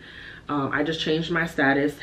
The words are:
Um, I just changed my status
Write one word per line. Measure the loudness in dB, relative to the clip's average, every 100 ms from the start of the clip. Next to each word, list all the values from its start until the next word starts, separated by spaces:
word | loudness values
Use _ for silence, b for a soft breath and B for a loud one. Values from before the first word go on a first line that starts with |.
| B B B B B
Um, | -2 0
I | 0
just | 0 -2
changed | 0 0 0
my | 0 0
status | 2 4 4 2 0